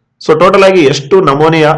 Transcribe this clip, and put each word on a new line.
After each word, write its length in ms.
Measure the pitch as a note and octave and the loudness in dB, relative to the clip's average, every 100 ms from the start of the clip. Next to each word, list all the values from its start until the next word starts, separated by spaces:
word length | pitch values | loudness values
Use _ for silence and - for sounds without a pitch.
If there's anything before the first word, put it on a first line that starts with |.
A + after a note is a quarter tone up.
| _ _ - | _ _ -4
So 120 | D#3 | 0
ಟೋಟಲ್ 240 | F3+ G3 | 2 2
ಆಗಿ 180 | F#3+ F#3 | 2 2
ಎಷ್ಟು 400 | C#3+ D3 C#3+ F#3+ | 0 -2 -2 -2
ನಮೂನೆಯ, 480 | D#3+ C#3 D#3 D#3+ D3+ | 0 0 0 0 0